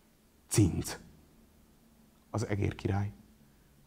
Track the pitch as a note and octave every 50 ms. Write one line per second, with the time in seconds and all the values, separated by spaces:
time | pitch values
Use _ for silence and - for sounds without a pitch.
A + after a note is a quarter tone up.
0 | - - - - _ - _ - - - - - G2+ E2+ E2+ F2 - - - -
1 | - - - - - - - - - - - - - - - - - - - -
2 | - - - - - - - G#2+ G#2 - G#2 G2 G2 F#2 - - - G2+ G2 G2
3 | G2+ G2+ - - - - - - - - - - - - - - -